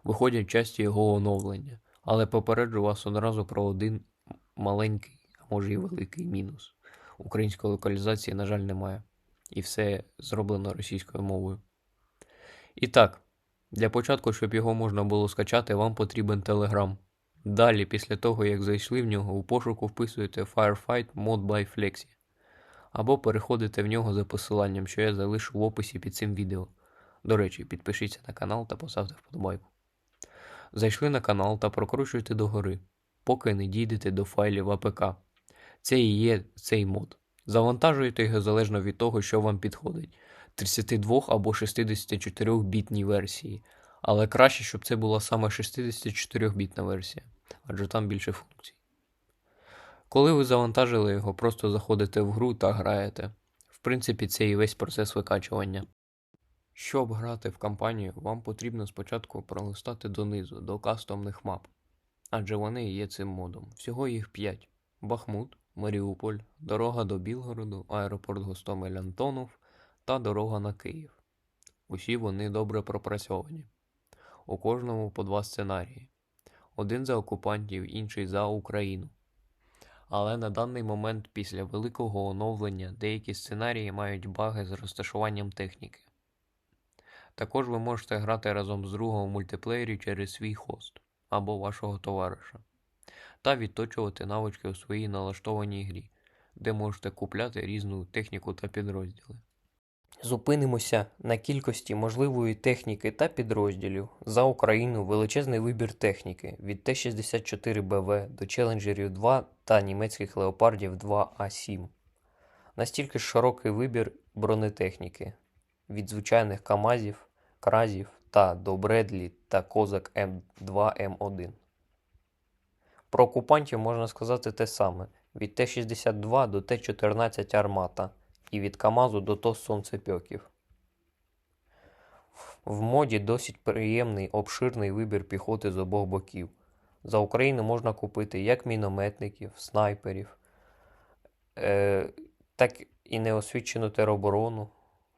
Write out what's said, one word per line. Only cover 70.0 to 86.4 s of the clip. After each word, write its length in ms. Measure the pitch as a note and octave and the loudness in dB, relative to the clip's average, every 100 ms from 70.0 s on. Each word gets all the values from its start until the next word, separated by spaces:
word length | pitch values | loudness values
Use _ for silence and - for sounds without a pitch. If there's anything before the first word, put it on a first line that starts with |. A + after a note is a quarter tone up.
та 140 | - C3 | -2 -2
дорога 420 | G#2+ G#2 A2 G#2 | 0 0 0 -2
на 120 | G#2 | -4
Київ. 460 | G#2 - D#3+ D3+ _ _ _ _ _ _ _ - | -6 -10 -12 -14 _ _ _ _ _ _ _ -14
Усі 280 | F#2+ - A#2+ | -10 -4 -2
вони 340 | G#2+ G2 G#2 | -2 -4 -4
добре 320 | G#2+ G#2 G#2 | -2 -2 -4
пропрацьовані. 840 | G2+ G2+ - G#2 - F#2 D3+ D#3+ B2+ _ _ _ _ _ - - - | -4 -6 -6 -6 -4 -6 -6 -14 -16 _ _ _ _ _ -20 -18 -10
У 120 | G2 | -4
кожному 520 | G#2+ A#2+ B2 A2+ G#2+ | 0 0 -2 -4 -4
по 120 | G#2 | -6
два 220 | G2 G2+ | -2 -2
сценарії. 640 | G#2 - G2 F#2+ F2 - - _ _ _ _ _ _ - | -4 -6 -4 -4 -6 -14 -20 _ _ _ _ _ _ -8
Один 300 | G#2 A#2+ C3+ | -4 -4 -2
за 100 | A#2 | -2
окупантів, 800 | - F#2+ - G#2+ G#2 F#2 F#2 A2 | -2 -4 -2 -4 -4 -8 -8 -8
інший 300 | G#2+ G2+ F#2 | -8 -6 -4
за 200 | G2 G#2 | 0 0
Україну. 640 | G#2+ - G#2 G2 F#2+ B2 _ _ _ _ _ _ _ - _ - | -2 -4 -4 -4 -6 -10 _ _ _ _ _ _ _ -20 _ -6
Але 280 | G#2 G#2 A#2 | -2 0 -2
на 140 | A2 | -4
даний 320 | G#2+ A#2+ B2 | -2 -4 -4
момент, 460 | A2 G#2 G#2+ A2 - | -4 -4 -4 -6 -8
після 320 | G#2+ G2+ F#2+ | -10 -8 -6
великого 600 | F#2+ A2 A#2 A#2 A#2 G2+ G2 | -6 -4 -4 -4 -4 -2 -4
оновлення, 680 | G2 G#2+ G#2+ G#2 F#2+ F#2 F#2 | -2 -4 -4 -4 -6 -8 -6
деякі 360 | G#2+ A2 A2 | -4 -4 -6
сценарії 580 | G2+ - G#2 A#2 A2+ G#2 | -10 -8 -6 -4 -4 -4
мають 340 | G2 G2+ G2 G2 | -6 -6 -6 -8
баги 380 | F#2+ A2 A2 | -4 -2 -2
з 80 | F#2+ | -6
розташуванням 800 | G2 G2+ - G#2 G#2 G#2+ G#2 G2+ | -8 -12 -10 -8 -2 -2 -2 -6
техніки. 480 | G2+ F#2 - - - _ _ _ _ | -6 -10 -10 -20 -20 _ _ _ _